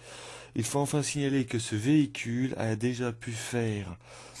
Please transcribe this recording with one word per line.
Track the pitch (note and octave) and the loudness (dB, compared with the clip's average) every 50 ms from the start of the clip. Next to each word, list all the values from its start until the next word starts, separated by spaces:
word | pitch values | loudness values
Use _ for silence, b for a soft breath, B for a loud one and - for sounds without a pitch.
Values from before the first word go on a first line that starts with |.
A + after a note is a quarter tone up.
| B B B B B B B B B B B | B B B B B B B B B B B
Il | - A2 | -2 0
faut | - - C#3+ | 0 2 2
enfin | C#3+ C#3 - D3+ | 2 2 2 2
signaler | C#3 - - D3 C#3 C#3 C3+ C#3 B2+ | 0 0 0 0 2 2 4 2 2
que | A2+ - A#2 | 2 0 -2
ce | A2 - A2+ | -2 0 -2
véhicule | G#2+ G#2+ B2+ D3+ D#3 D3 C3+ - - - A#2 A#2 A#2+ C3 C3 - - | 0 4 6 6 6 6 4 2 -4 -4 -2 0 0 0 0 0 0
a | A2 A2+ A2 | 0 0 0
déjà | A2 A2 B2 B2+ A#2 B2 A#2+ | 2 0 0 0 0 -2 -2
pu | A2+ A2+ - A#2+ | -4 -4 -6 -8
faire | A#2 A2 A#2 - - A#2+ A#2 A2+ G#2+ G2+ G2 F2+ F2 - B B B B B B B B | -6 -6 -6 -2 0 0 0 0 0 -2 -4 -6 -8 -12 B B B B B B B B